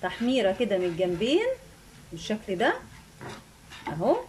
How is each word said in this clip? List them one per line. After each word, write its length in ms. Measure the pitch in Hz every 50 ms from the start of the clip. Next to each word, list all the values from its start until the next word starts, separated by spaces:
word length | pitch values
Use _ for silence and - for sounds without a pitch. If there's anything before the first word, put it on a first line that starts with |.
تحميرة 500 | - 185 - - 226 240 262 262 214 190 190 -
كده 180 | 247 208 202 190
من 80 | 180
الجنبين 640 | 180 170 160 185 180 180 170 208 240 285 359 453 508 523 - - - - - - - - - - -
بالشكل 440 | - 160 - - 220 214 - - 190
ده 180 | 175 220 285 370 508 - - - - - - - - - - - - - - - - - - - - - -
اهو. 300 | 147 156 170 220 330 480 508